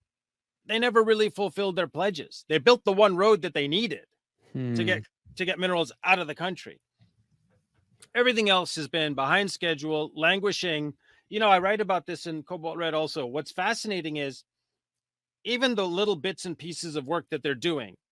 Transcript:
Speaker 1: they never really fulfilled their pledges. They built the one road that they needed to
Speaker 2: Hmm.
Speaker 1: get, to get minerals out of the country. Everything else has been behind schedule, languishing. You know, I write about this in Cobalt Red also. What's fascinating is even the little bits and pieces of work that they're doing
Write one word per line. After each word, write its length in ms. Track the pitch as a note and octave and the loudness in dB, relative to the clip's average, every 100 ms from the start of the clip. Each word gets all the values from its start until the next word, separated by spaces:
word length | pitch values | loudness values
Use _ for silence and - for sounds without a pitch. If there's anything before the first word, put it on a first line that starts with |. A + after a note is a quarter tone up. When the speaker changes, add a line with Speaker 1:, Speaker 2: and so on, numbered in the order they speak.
| _ _ _ _ _ _ - | _ _ _ _ _ _ -4
Speaker 1:
they 120 | A3 | 0
never 240 | A#3+ A3+ | 4 4
really 280 | A3 A3 G#3+ | 6 4 2
fulfilled 460 | - G3 G3 G3+ F3+ | 0 -4 0 -2 0
their 100 | D#3+ | -2
pledges. 580 | D3 G3 D#3+ F#2+ - - | 0 -2 -2 -12 -14 -2
They 100 | D#3 | 4
built 260 | F3+ B3 | 6 6
the 80 | G#3 | 4
one 240 | G3 G#3 F3 | 6 6 6
road 260 | G#3 G#3 | 4 4
that 120 | E3+ | 2
they 120 | D3+ C#3+ | -2 0
needed 400 | E3+ A3+ G#2+ - _ _ _ _ | 0 -2 -6 -12 _ _ _ _
to 60 | C3+ | -6
Speaker 2:
Hmm. 160 | B2 | -2
Speaker 1:
get, 280 | A#2 C#3+ F3 - _ _ - | 0 0 -2 -6 _ _ -6
to 80 | |
get 140 | F#3 E3+ | -4 -2
minerals 340 | F#3 F3 D#3+ - | 0 0 -2 -4
out 160 | F3+ F#3 | 0 0
of 80 | D3+ | 0
the 80 | |
country. 460 | C#3+ F3 F3 G#2+ - _ _ _ _ _ _ _ _ _ _ _ _ - | -6 -6 -6 -14 -20 _ _ _ _ _ _ _ _ _ _ _ _ -4
Everything 340 | A#3+ B3 A3+ G#3 | 2 2 4 4
else 260 | F#3 E3 D#3+ | 2 2 -6
has 120 | C#3+ | -4
been 240 | E3 D3+ | -2 -2
behind 380 | C#3 C3+ F#3 G3+ | 0 2 2 0
schedule, 600 | - E3+ D3+ D#3 D3+ D3+ | -2 -4 -4 -2 -4 -4
languishing. 800 | - D#3+ F#3+ G3 - F3+ D3+ D3 - _ _ - | 0 0 2 -2 -2 -4 -4 -6 -10 _ _ -10
You 120 | G#3 | 0
know, 100 | A3 | 4
I 80 | F#3 | 4
write 240 | F#3+ G#3+ | 4 0
about 240 | G3 F3+ - | 0 -2 -2
this 200 | E3 E3+ | -10 -8
in 160 | D#3 | -10
Cobalt 360 | - F3+ D#3+ E3 | -10 -10 -8 -4
Red 160 | E3 | -2
also. 320 | D#3 D#3 D#3+ B2 | -2 -2 -4 -6
What's 260 | C#3 D3 | -6 -8
fascinating 640 | - F#3+ - G#3+ F#3+ D#3+ D3+ | -4 -2 -2 -4 -6 -6 -6
is 280 | C#3 B2+ _ _ _ _ _ _ _ _ _ _ | -6 -8 _ _ _ _ _ _ _ _ _ _
even 300 | G#3 A#3+ C4 | -4 0 0
the 120 | G#3+ F#3 | 0 -2
little 300 | F3 G#3 E3+ | 0 0 0
bits 300 | F#3 E3 F#3 | -4 -6 -10
and 100 | D#3 | -10
pieces 400 | E3 D#3 E3+ D3+ | -12 -10 -8 -8
of 100 | C3 | -4
work 200 | E3+ - | -6 -4
that 120 | D3+ | -6
they're 120 | D3 | -4
doing 420 | B2+ D#3+ D3+ G#2 - _ | -2 -2 -2 -6 -18 _